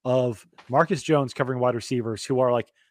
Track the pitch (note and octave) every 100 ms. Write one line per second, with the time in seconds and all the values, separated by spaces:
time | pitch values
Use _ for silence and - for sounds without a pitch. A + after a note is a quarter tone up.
0 | C3 B2+ B2+ A2+ - - - B2+ E3 E3
1 | - D3+ C3 - B2+ B2+ B2 A#2+ - B2+
2 | A2+ G#2+ - C3 B2+ A#2+ - _ _